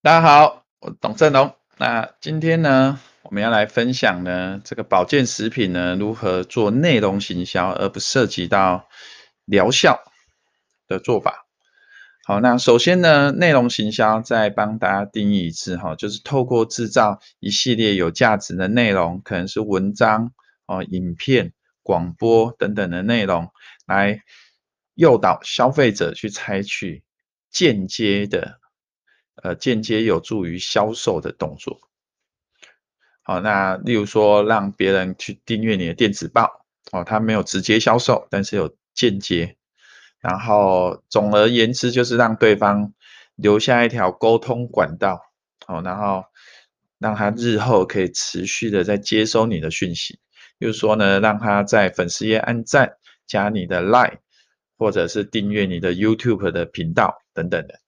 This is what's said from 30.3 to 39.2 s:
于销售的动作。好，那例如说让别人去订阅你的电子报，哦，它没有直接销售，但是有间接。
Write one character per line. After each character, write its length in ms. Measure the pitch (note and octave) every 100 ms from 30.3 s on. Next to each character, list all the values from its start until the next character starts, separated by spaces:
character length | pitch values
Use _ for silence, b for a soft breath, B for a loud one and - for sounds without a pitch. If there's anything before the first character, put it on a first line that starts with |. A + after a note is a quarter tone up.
| A2 E2+
于 120 | F2
销 360 | - A2 G#2
售 260 | A2+ - F2
的 120 | -
动 260 | - D#2 D2+
作。 220 | - - _ _ _ _ _ _ _ _ b b _ _ _ _
好， 200 | - F2+
那 340 | G#2+ G2 F#2+ F#2
例 180 | A2+
如 120 | A2+ G#2
说 380 | A2 G#2+ G#2
让 280 | G#2 A2+ G2
别 220 | - F#2+
人 200 | G2 F#2 F#2
去 220 | - - -
订 160 | A2+
阅 140 | A2 G2+
你 120 | E2+
的 60 |
电 200 | F2 A2
子 160 | G2+ D#2+
报， 360 | A#2 - - _ _ -
哦， 120 | F#2
它 160 | F2 A2
没 140 | A2
有 100 | A2
直 180 | - F#2+
接 180 | F#2 A2
销 200 | A#2 A#2
售， 280 | - A#2 -
但 120 | G2
是 120 | G2 G#2
有 200 | D#2 _ _
间 260 | - A#2+
接。 380 | G2